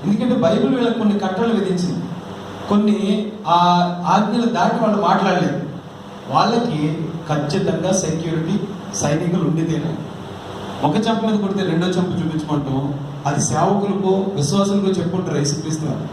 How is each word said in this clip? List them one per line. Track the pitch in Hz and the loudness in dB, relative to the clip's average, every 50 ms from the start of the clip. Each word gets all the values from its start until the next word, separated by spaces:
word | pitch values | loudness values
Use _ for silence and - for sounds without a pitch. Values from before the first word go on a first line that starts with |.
| 143 | 2
ఎందుకంటే | 190 208 226 254 247 247 - - | 2 2 2 2 2 2 4 4
బైబిల్ | - - 202 - 269 262 | 4 4 4 2 2 2
వీళ్ళకి | 240 233 226 226 226 | 2 2 0 0 2
కొన్ని | 208 208 202 202 | 2 2 2 2
కట్టడలు | 196 - - - 233 226 226 196 | 0 -2 0 0 0 2 2 2
విధించింది, | 196 185 185 175 - - - - - - - - - - - - - - - - - - | 2 0 0 0 0 -2 -2 -4 -4 -6 -8 -10 -10 -12 -12 -12 -12 -12 -12 -12 -2 2
కొన్ని | 202 208 208 208 208 - - 196 - - - - - - - | 2 4 4 4 2 2 2 0 0 0 -2 -4 -8 -8 0
ఆ | 160 170 175 175 175 175 175 175 175 - - - 170 180 | 2 4 4 6 6 6 4 4 2 0 -4 0 2 4
ఆజ్ఞలు | 202 214 220 233 240 226 208 196 - | 4 4 2 2 0 0 2 2 2
దాటి | - - - - 226 | 2 2 2 2 2
వాళ్ళు | 208 202 202 | 2 2 2
మాట్లాడలేదు. | 170 175 196 196 190 190 180 170 160 - 139 - - - - - - - - - - - - - - - | 2 2 2 4 4 2 2 2 2 0 0 -2 -4 -6 -10 -12 -12 -14 -16 -16 -16 -16 -16 -14 -10 -2
వాళ్ళకి | 131 156 185 208 233 240 247 - 156 151 151 156 156 175 160 - - - - - | 0 2 2 4 2 2 0 0 -2 0 0 -2 -2 -2 -4 -6 -6 -8 -4 -2
ఖచ్చితంగా | 156 - - 143 - 190 - 175 - 160 165 185 185 - - | -2 -2 0 0 0 0 0 0 0 0 0 0 0 0 0
సెక్యూరిటీ | 156 160 160 165 165 160 160 160 175 202 - - - - - - - - | -2 -2 -2 -2 -2 -2 -2 0 0 0 -2 -2 -4 -8 -10 -10 -10 -6
సైనికులు | - - 147 147 - 180 170 180 180 165 | -4 -2 0 0 0 0 0 0 0 0
ఉండి | - 160 165 165 | 0 0 0 0
తీరాలి. | 156 160 147 143 - - - - - - - - - - - - - - - - - - - - | 0 0 -2 -2 -4 -4 -6 -8 -10 -10 -12 -12 -12 -14 -14 -12 -12 -12 -10 -10 -10 -8 -2 -2
ఒక | - - | 0 0
చెంప | 214 220 233 226 208 220 | 2 2 0 0 0 0
మీద | 220 214 202 | 0 0 0
కొడితే | 196 190 196 202 190 | 0 0 0 0 0
రెండో | 175 160 165 180 | 0 2 2 0
చెంప | 185 175 180 180 - - 165 | 2 0 0 0 0 -2 -2
చూపించుకుంటాం, | 156 160 156 156 - - 151 143 139 135 131 135 143 135 - - - - - - - | -2 -2 -2 -2 -2 0 -2 -2 0 0 -2 -2 -2 -2 -4 -4 -6 -8 -10 -6 -4
అది | 139 151 - | -2 -2 0
సేవకులకో | - - 147 151 175 190 202 202 196 - 185 196 190 185 190 196 190 196 - | -2 0 0 2 2 2 2 2 2 0 0 0 2 2 2 2 2 0 0
విశ్వాసులకో | 143 139 - 202 202 196 202 196 202 196 190 185 | -2 0 2 2 2 2 4 2 2 2 2 2
చెప్పుకుంటారు | 180 170 170 - 185 - 165 151 | 2 0 0 0 -2 -2 0 0
యేసుక్రీస్తు | 147 143 143 147 156 160 160 156 156 156 | 0 0 0 -2 -2 -4 -4 -4 -4 -2
వారు. | 151 113 107 - - | -4 -4 -4 -6 -8